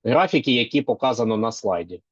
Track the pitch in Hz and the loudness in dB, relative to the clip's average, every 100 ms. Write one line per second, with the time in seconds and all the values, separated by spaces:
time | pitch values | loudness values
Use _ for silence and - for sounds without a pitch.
0 | 117 135 185 151 131 120 117 143 143 110 | 2 2 2 0 2 0 2 -2 0 0
1 | 131 117 113 110 113 110 107 87 85 87 | 0 0 0 0 -2 -2 -2 -2 -4 -14
2 | _ | _